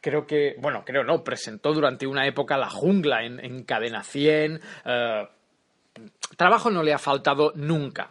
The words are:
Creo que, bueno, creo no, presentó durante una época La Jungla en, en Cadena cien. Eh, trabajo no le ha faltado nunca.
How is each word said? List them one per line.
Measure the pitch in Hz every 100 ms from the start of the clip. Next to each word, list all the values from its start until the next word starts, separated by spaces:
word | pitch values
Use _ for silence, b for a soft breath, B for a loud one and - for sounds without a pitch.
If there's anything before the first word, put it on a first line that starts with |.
Creo | - 143 147
que, | 151 143 135
bueno, | 139 120
creo | - 131
no, | 123 160
presentó | - 127 - 110 143
durante | 156 143 131 135
una | 135 135
época | 135 131 139
La | 113
Jungla | 104 165 196 147 120
en, | 117 123
en | 127 127
Cadena | 117 117 117 110
cien. | 98 143 147 151 156 156 B B
Eh, | - 123 120 110 98 _ _ _ _ _ _ - 113 _ - -
trabajo | 175 220 240
no | 190
le | 156
ha | 147
faltado | - 139 143 143 151
nunca. | - 147 160 139 - -